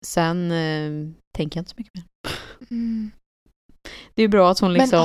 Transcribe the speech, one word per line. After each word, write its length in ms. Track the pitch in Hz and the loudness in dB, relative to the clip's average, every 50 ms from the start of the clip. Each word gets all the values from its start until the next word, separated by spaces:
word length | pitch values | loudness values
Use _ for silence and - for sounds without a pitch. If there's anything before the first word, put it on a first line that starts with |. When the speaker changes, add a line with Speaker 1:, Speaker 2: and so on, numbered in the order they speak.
| - | -12
Speaker 1:
Sen, 460 | - - 175 165 165 170 180 175 170 | -6 -2 0 0 0 0 -2 -2 -2
eh, 640 | 170 165 160 156 156 151 151 151 151 151 151 156 160 _ _ _ - | -2 -2 -2 -4 -4 -4 -6 -6 -8 -8 -10 -10 -14 _ _ _ -8
tänker 200 | - 156 151 - | -6 -6 -6 -6
jag 40 | 160 | -8
inte 80 | 180 - | -10 -10
så 40 | - | -12
mycket 160 | - 214 _ - | -18 -16 _ -16
mer. 80 | 180 170 _ _ _ - - - - - - - - 247 - | -20 -20 _ _ _ -12 -12 -12 -12 -14 -18 -20 -20 -16 -10
Speaker 2:
Mm. 400 | 240 233 233 226 226 220 214 214 - - _ _ _ _ _ _ _ _ _ _ _ _ - - - - - - - | -8 -6 -4 -4 -4 -6 -6 -8 -12 -18 _ _ _ _ _ _ _ _ _ _ _ _ -20 -18 -18 -18 -20 -8 0
Speaker 1:
Det 100 | - 220 | 0 2
är 40 | |
bra 240 | 208 208 202 180 180 | 4 6 6 6 6
att 80 | 190 - | 4 4
hon 140 | 202 180 175 | 2 2 4
Speaker 2:
Men 80 | 175 | 4
Speaker 1:
liksom 180 | - 254 170 165 | 4 4 4 4